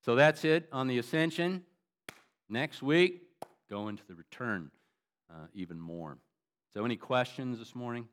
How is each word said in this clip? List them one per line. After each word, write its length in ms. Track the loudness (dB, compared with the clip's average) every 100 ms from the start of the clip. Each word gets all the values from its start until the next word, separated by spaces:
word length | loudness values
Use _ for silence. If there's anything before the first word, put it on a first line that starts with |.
So 120 | 4
that's 320 | 8 6 6 2
it 240 | 2 0
on 140 | -4 0
the 140 | 0
ascension. 640 | 0 0 0 0 -2 -4 -12 _ _ _ -20 -20 _ _ _
Next 340 | -4 -4 -4
week, 400 | 2 6 6 2 -18 _ -18 _ _
go 200 | -8 -8
into 160 | -10 -16
the 60 |
return, 560 | -20 -20 -8 -4 -4 -6 _ _ _ _ _ _
uh, 200 | -18 -16 -10
even 240 | -10 -10
more. 400 | -12 -10 -12 -14 _ _ _ _ _
So 140 | -4 -4
any 120 | -4
questions 600 | 0 0 0 -4 -8 -8
this 160 | -10
morning? 340 | -12 -8 -8 -12